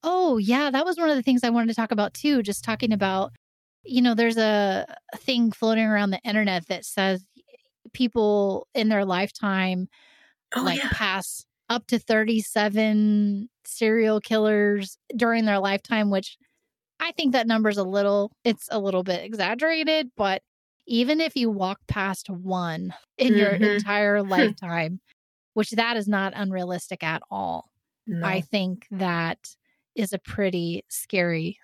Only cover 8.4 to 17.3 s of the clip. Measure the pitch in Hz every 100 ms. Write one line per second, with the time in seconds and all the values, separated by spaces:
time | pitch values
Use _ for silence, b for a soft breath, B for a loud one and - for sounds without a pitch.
8.4 | 196 190 - 262 220 214 196 180 196 -
9.4 | 208 190 185 185 185 b b b b b
10.4 | _ 247 262 - 269 - 208 190 - -
11.4 | - _ _ 233 - 240 - 220 220 226
12.4 | 202 220 208 208 220 214 214 208 208 202
13.4 | 226 _ - - 226 220 220 214 - 220
14.4 | 214 208 208 208 190 - _ 247 233 233
15.4 | 220 202 196 196 - 220 208 196 196 -
16.4 | _ _ _ _ _ _ 330 339 302